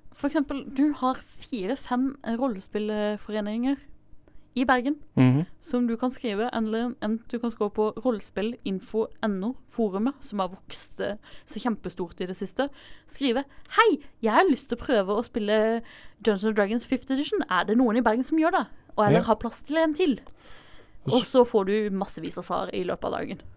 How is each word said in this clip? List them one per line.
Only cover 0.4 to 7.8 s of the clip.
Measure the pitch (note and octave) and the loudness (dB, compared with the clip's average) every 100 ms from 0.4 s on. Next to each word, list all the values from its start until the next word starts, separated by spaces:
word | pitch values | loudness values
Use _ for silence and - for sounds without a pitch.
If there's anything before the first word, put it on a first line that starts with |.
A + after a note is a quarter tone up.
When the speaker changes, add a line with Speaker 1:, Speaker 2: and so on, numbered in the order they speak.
| C#4 C#4 - C4 | -2 -4 -6 0
Speaker 1:
du | D4 | 0
har | C#4+ B3+ B3+ - - - | 2 -2 -2 -8 -18 -10
fire-fem | A#3 F#3 C4+ - B3 C4+ - - A3+ | -6 -4 -4 -2 -2 -2 -4 -4 -2
rollespillforeninger | C4+ F#3+ - G#3 G#3 G#3+ G#3 G#3 - G#3+ G#3 A3 B3+ C#4 - - - - - - - - | -2 -4 -6 -6 -2 -2 -2 -4 -4 -4 -2 -2 0 -2 -6 -20 -20 -20 -18 -20 -8 0
i | |
Bergen, | C4 B3+ C4 D4+ - - | 2 4 2 -2 -2 4
Speaker 2:
Mhm. | B2+ C3 F3 - | 6 6 2 -6
Speaker 1:
som | - B3 A#3+ | -4 0 0
du | A3+ | 0
kan | B3+ | -2
skrive, | - A#3+ G3 A#3+ | -2 -2 -2 -2
eller | - A3 A3 A#3+ - | -2 -2 0 -2 -4
en, | G#3 A3 - | -2 -4 -4
du | A#3 | -4
kan | A#3 | -4
skrive | G#3+ G#3 | -2 -2
på | - | 2